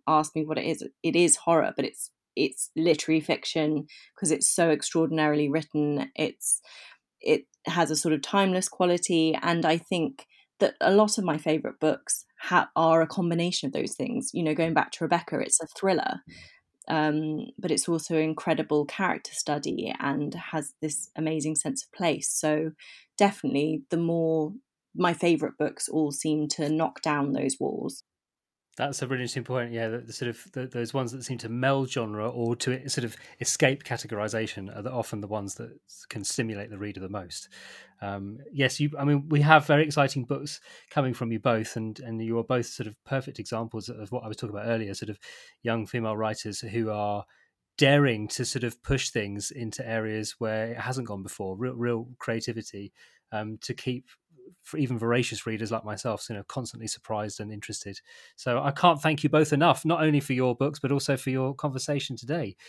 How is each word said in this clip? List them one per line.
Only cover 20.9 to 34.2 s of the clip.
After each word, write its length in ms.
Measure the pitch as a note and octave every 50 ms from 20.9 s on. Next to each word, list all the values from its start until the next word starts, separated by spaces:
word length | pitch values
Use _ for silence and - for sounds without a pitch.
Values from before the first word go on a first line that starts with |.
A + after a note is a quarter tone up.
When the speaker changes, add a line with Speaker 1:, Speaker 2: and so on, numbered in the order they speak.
| D3+ - - - _
Speaker 1:
amazing 400 | - D#3+ D#3 D#3+ D#3 C#3+ D#3 D#3
sense 280 | D3+ - D3+ C3+ - -
of 80 | -
place. 380 | - - F#3 E3 C#3+ E3 - -
So 400 | - - - D#3 D3+ D3+ D#3+ D#3+ D#3 - - - - - - _ _ -
definitely 680 | G3+ G3+ G3+ - - C#3+ - C#3 D3 D#3 D#3+ - - -
the 80 | F3 E3+
more, 560 | E3+ E3 E3 E3 E3 D#3+ D#3+ D#3+ D3+ D#3+ G3+ C4 - _ _ _ _ _ -
my 180 | D#3+ F3+ F3 E3
favourite 440 | - F#3 F3 E3 C#3+ D3+ - - -
books 300 | D3+ C#3+ - - - -
all 220 | - D#3 D#3 D3
seem 360 | C#3+ - - D#3+ D3+ D3+ D3+ D3
to 200 | - - D#3 D3
knock 320 | D#3 D#3 D#3+ D#3+ - -
down 320 | - D#3 D3 D3 C#3 C#3+ C#3
those 240 | C3 C#3 C#3 - -
walls. 440 | - C#3 - - - - - - - _ _ _ _ _ _ _ _ _ _ _ _ _ _ -
Speaker 2:
That's 240 | B2 C#3+ C3+ -
a 60 | C3+ B2
really 160 | C3+ B2+ B2
interesting 200 | A#2 - C3+ A2+
point. 300 | - B2+ B2+ A#2+ A#2 A#2
Yeah, 160 | A2+ A2+ A2
the, 80 | A2 B2
the 140 | A#2+ A#2 A2+
sort 160 | - B2 A#2+
of, 220 | A2+ - - - -
the, 120 | B2+ C3
those 280 | B2+ - A#2+ A#2 A2+ -
ones 180 | C#3 B2+ A#2
that 120 | B2 C3 A#2+
seem 120 | - C3 A#2
to 100 | - A2+
meld 400 | A#2 B2 B2+ C3+ C#3 C3+ C3+ B2+
genre 380 | - B2+ A#2 G#2+ G#2+ G#2+ G#2+ A#2+
or 260 | B2 B2 A#2 A#2 A#2+ -
to 260 | - C3+ B2+ C3 -
e-, 20 | C#3
sort 160 | - - A#2+
of 140 | A2+ A2+ - - - - -
escape 420 | - - - - D3+ C3 C#3 C#3+ -
categorization 920 | - B2 A2+ - A2 A2+ G#2